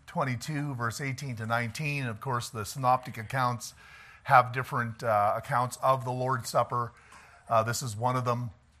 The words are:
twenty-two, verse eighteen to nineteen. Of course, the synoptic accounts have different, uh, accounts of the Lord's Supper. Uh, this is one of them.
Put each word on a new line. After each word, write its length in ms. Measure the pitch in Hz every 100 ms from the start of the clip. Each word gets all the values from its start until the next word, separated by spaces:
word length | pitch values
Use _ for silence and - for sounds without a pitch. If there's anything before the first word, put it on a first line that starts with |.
| -
twenty-two, 680 | 170 135 123 - 151 147 127
verse 260 | 117 110
eighteen 340 | 139 131 139 113
to 100 | 113
nineteen. 600 | 117 117 107 151 143 127
Of 160 | 110
course, 260 | 135 120 -
the 160 | 110
synoptic 540 | 101 139 127 127 - 113
accounts 560 | 107 135 123 117 - - - - - -
have 300 | - 131 120
different, 500 | 127 127 135 117 107
uh, 300 | 120 104 104 107
accounts 420 | - 127 123 -
of 220 | 131 131 123
the 60 |
Lord's 360 | 127 127 127 110
Supper. 460 | 143 120 123 113 - - - - - -
Uh, 120 | 113
this 180 | 110 117
is 120 | 127
one 220 | 104 123 127
of 80 |
them. 280 | 123 120 120 - _ _